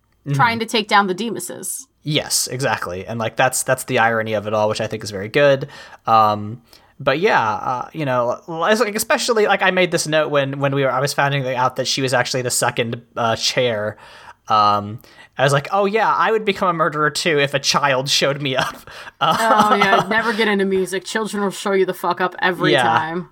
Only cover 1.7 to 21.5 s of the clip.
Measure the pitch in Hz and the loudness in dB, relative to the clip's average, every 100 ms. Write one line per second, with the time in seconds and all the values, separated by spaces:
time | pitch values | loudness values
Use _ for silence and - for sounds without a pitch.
1.7 | - - _ 147 151 - - - 127 131 | -12 -14 _ -2 -2 0 -4 -4 -4 -2
2.7 | 107 90 92 95 117 113 - 131 - - | -2 -4 -8 -8 -6 -4 0 0 0 -2
3.7 | 131 - 123 113 113 110 107 104 107 107 | -2 0 2 2 2 0 -2 0 0 0
4.7 | 107 110 110 104 98 107 147 143 131 123 | 0 -4 -6 -8 -8 -2 4 4 4 0
5.7 | - - - - 113 107 104 104 120 _ | -14 -20 -8 2 4 6 2 -6 -12 _
6.7 | - _ - 135 151 208 170 110 104 131 | -20 _ -6 -2 2 2 2 0 -2 -4
7.7 | 123 - 160 139 123 120 107 - 165 170 | -4 -6 -6 -2 0 0 -4 -6 -2 0
8.7 | 220 214 208 202 277 - 220 208 196 190 | 2 0 -2 -2 -2 0 2 2 2 2
9.7 | 185 175 165 156 156 147 143 139 139 139 | 2 0 0 0 0 2 0 -2 -2 -2
10.7 | 139 135 127 139 - 143 139 127 123 127 | 0 0 0 -2 0 0 0 -2 0 0
11.7 | - 123 - 131 127 123 131 123 - 123 | 0 -4 -2 0 0 0 -2 -2 0 -2
12.7 | - 117 120 - - 117 113 - 139 123 | 0 -4 -6 -10 -2 -2 0 -2 0 0
13.7 | 107 107 - - - - - - 110 104 | 0 -4 -8 -16 -20 -20 -12 0 4 4
14.7 | 104 101 113 - - - - 135 143 - | 2 -2 -10 -16 -20 -10 0 2 2 0
15.7 | 196 202 220 180 147 185 220 202 196 190 | 0 0 2 2 2 2 0 -2 -2 0
16.7 | 165 165 151 147 147 180 147 139 139 - | 0 0 0 -2 0 0 2 2 0 0
17.7 | 165 143 127 143 - 147 143 139 131 - | 0 2 0 0 0 0 -2 -2 -2 -4
18.7 | - - - - - 156 160 226 - 208 | -6 -18 -18 -14 -4 0 2 2 4 4
19.7 | 202 196 226 190 220 226 214 214 196 196 | 4 4 2 2 0 0 0 2 2 2
20.7 | 190 180 185 - 220 214 208 196 | 0 -2 -6 -4 -4 -4 -2 -4